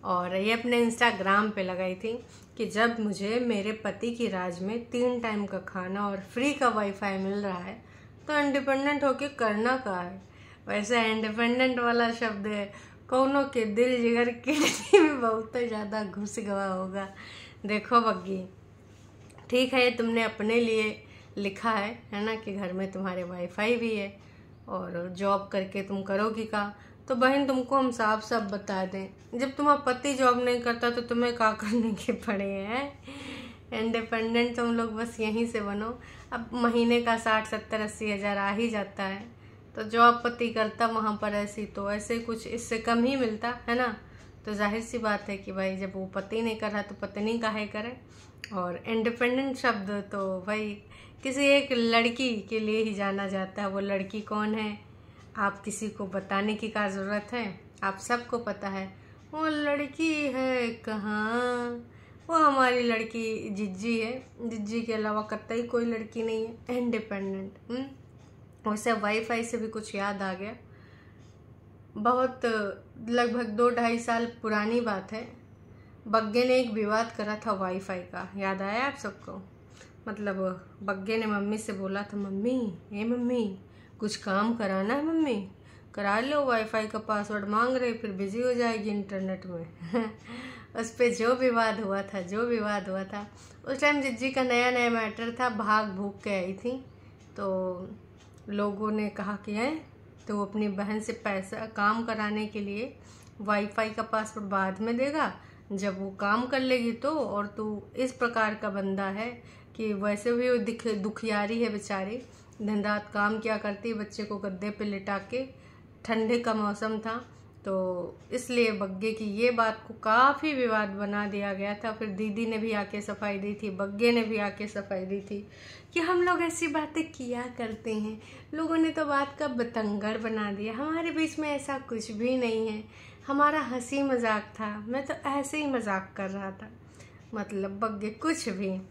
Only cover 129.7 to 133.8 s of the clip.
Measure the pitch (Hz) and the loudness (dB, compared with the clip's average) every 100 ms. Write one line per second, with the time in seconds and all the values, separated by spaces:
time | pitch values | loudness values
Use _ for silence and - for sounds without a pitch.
129.7 | 240 208 208 208 220 220 220 208 196 214 | 0 -2 -2 -2 -2 -2 -2 -2 -2 -4
130.7 | 226 302 330 339 302 320 311 302 285 277 | -4 -2 -2 -2 0 0 0 -2 -2 -2
131.7 | 269 269 233 220 214 240 262 240 220 220 | -6 -4 -8 -6 -2 0 2 2 0 0
132.7 | 214 214 - - - - 277 294 311 254 | -4 -8 -18 -20 -18 -2 4 4 4 0
133.7 | 254 | -4